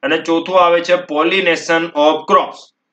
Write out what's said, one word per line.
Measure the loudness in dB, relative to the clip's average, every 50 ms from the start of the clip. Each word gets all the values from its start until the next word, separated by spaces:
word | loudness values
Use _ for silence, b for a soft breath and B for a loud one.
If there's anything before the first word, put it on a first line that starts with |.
અને | -4 -4 -2
ચોથું | -2 -2 -2 -2 -2 -2 0 2 4
આવે | 4 4 2 0
છે | 2 0 -2 -2 -2 -4
pollination | -2 -2 0 0 0 0 0 0 -2 -2 -2 -2 -2 -2 -2 -4 -2
of | 2 2 2 2 0 -2
crops. | 2 2 2 2 0 -8 -16 -20 _ _ _ _ _